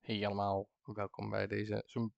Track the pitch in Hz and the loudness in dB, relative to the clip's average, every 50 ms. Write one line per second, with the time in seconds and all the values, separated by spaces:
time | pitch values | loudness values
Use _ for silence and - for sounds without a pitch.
0 | _ - 117 104 101 104 101 101 101 101 98 98 101 - _ _ _ - 107 104 | _ -2 0 2 2 2 2 2 2 2 2 2 0 -4 _ _ _ -10 -4 -4
1 | 101 98 - - 104 107 104 104 101 101 104 104 107 107 104 107 - - - 120 | -4 -4 -2 -4 -4 -2 0 0 0 0 0 -2 0 0 0 -2 -2 -4 -2 -2
2 | 117 110 - | -2 -2 -2